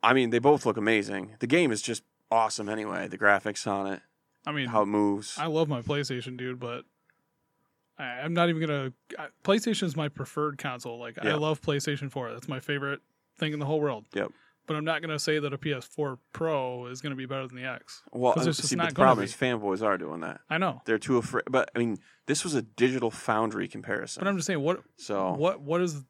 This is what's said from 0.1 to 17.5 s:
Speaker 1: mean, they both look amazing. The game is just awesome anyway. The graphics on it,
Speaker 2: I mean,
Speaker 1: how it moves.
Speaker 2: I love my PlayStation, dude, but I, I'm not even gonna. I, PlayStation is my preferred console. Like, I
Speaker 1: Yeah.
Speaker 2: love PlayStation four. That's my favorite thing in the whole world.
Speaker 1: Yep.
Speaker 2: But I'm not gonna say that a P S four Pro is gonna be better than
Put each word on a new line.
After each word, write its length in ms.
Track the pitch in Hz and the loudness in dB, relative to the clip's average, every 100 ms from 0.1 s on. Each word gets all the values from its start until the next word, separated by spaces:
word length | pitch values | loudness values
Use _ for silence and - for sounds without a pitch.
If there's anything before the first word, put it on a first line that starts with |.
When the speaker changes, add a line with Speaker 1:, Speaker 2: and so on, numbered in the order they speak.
Speaker 1:
mean, 160 | 131 120 | 6 6
they 80 | 117 | 6
both 260 | 131 147 127 | 6 6 4
look 120 | 110 | 2
amazing. 580 | 104 113 104 98 95 104 | 4 4 2 -4 -8 -6
The 80 | 120 | 2
game 240 | 160 165 | 4 4
is 100 | 107 | 0
just 220 | - 113 _ _ _ | -4 -8 _ _ _
awesome 380 | 113 110 - 104 | 2 2 -2 -6
anyway. 380 | 110 107 92 92 | -4 -4 -6 -6
The 100 | 95 | 2
graphics 480 | 104 101 107 104 - | 4 4 2 -6 -4
on 200 | 98 98 | -2 -2
it, 80 | 98 _ _ _ _ - | -6 _ _ _ _ -8
Speaker 2:
I 60 | |
mean, 160 | 147 127 | -4 0
Speaker 1:
how 140 | 113 | 2
it 40 | 101 | 4
moves. 480 | 104 104 101 104 - | 4 4 2 -4 -6
Speaker 2:
I 100 | 156 | -2
love 200 | 156 160 | 0 0
my 120 | 135 | -2
PlayStation, 560 | 117 147 139 127 123 123 | -2 -4 -2 -6 -8 -8
dude, 220 | 127 127 | -8 -6
but 260 | 123 120 - _ _ _ _ _ _ _ _ _ _ _ | -8 -10 -12 _ _ _ _ _ _ _ _ _ _ _
I, 60 | 135 | -10
I'm 280 | 123 147 | -6 -2
not 160 | 170 175 | 2 2
even 120 | 160 | 2
gonna. 320 | 160 147 135 - _ - | -2 -2 -4 -8 _ -14
I, 100 | 151 _ | -14 _
PlayStation 400 | - 208 226 214 | 2 4 4 0
is 120 | 185 143 | 0 -2
my 140 | 151 | -4
preferred 480 | - 135 - 151 143 | -4 -8 -2 -2 -2
console. 420 | 143 123 120 117 | -8 -6 -10 -10
Like, 180 | 120 113 | -12 -6
I 60 | 143 | 0
Speaker 1:
Yeah. 60 | 151 | 0
Speaker 2:
love 260 | 151 151 | 0 0
PlayStation 500 | - 143 143 143 139 | 0 0 0 -4 -4
four. 200 | 135 120 | -6 -8
That's 140 | 113 123 | -10 -8
my 120 | 131 | -8
favorite 420 | - 143 139 139 _ _ _ _ | -4 -4 -2 -6 _ _ _ _
thing 160 | 156 | -4
in 60 | 151 | -2
the 60 | 139 | -2
whole 140 | 156 | 0
world. 260 | 147 113 110 | 0 -2 -6
Speaker 1:
Yep. 180 | 98 101 - _ _ - | -6 -6 -8 _ _ -8
Speaker 2:
But 80 | 151 | -4
I'm 80 | 156 | -2
not 160 | 160 | -4
gonna 180 | 160 151 | -4 -4
say 180 | 151 156 | 0 0
that 140 | 143 | 0
a 40 | 143 | -4
P 120 | 156 | -4
S 120 | 135 - | -6 -8
four 320 | - 147 127 _ | -6 -6 -6 _
Pro 540 | - 165 151 127 123 123 | -4 -2 0 -2 -6 -10
is 120 | 131 | -8
gonna 160 | 147 131 | -8 -8
be 120 | 131 | -6
better 200 | 135 | -6
than 80 | 131 | -8